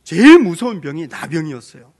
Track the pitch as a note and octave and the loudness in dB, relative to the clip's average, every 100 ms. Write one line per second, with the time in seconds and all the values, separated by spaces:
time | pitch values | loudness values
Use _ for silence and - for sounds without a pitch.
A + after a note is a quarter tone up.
0 | - E3 C4+ E4+ G3 E3+ A#3+ F#3+ C#3 D#3 | -8 2 6 6 4 -6 -8 -10 -12 -12
1 | C#3+ - C3 D#3+ D#3 B2 - C3 A#2+ | -14 -14 -10 -8 -8 -12 -16 -20 _